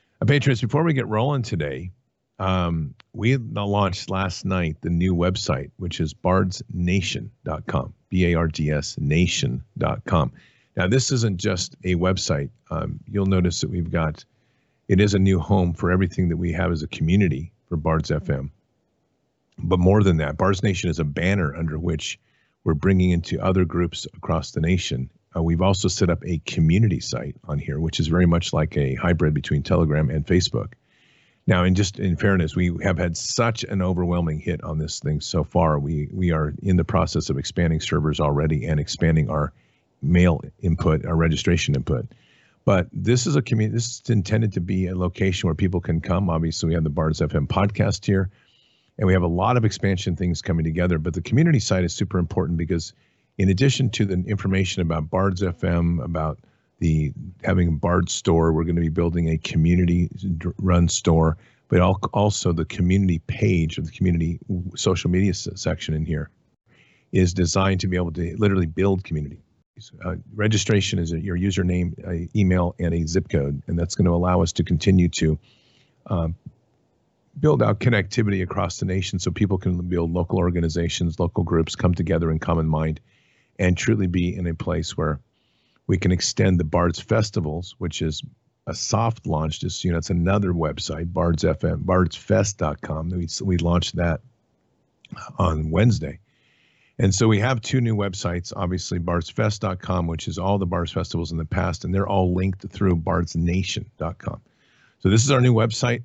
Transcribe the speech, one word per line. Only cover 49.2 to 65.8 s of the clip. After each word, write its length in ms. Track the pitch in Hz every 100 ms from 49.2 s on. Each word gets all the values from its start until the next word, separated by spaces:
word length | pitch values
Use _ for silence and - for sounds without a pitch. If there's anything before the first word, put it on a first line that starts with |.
a 40 | 87
lot 300 | 87 110 123
of 80 | 107
expansion 500 | - 98 92 95 85
things 280 | 90 80
coming 200 | - 82
together. 360 | 80 82 87 80
But 160 | 85 87
the 60 |
community 380 | - 123 165 127
site 240 | - 92
is 100 | 87
super 260 | - 95 90
important 400 | 82 92 82 85
because 340 | 82 85 - - _ _ _ -
in 100 | 98
addition 400 | 95 135 - 120
to 140 | - 98
the 180 | 90 87
information 560 | 98 95 95 90 92
about 260 | 82 80 78
Bards 320 | 92 98 90
F 220 | 92 85
M, 360 | 90 87 85 85
about 360 | 76 80 78 - _ _ _ _
the 340 | 85 78 76 - 90 -
having 240 | - 92 85
a 40 |
Bard 380 | 76 87 90 85
store, 440 | - 92 82 82
we're 100 | 80
gonna 180 | 82 85
be 80 | 82
building 400 | 85 85 85 80
a 80 | 80
community 720 | - 82 82 90 87 87 82
d-, 420 | - 95 82 87 -
run 300 | 92 87 85
store, 500 | - 90 80 80 82 - _ _
but 120 | 90
al-, 200 | 92 95 -
also 380 | 101 104 - 92
the 140 | 82 80
community 540 | - 90 98 95 80 -
page 500 | - 104 87 80 -
or 60 |
the 80 | 80
community 480 | - 92 85 82 85 -
w-, 280 | 92 90 -
social 360 | 98 82 92
media 180 | 92 101
s-, 180 | 90 - -
section 380 | - 80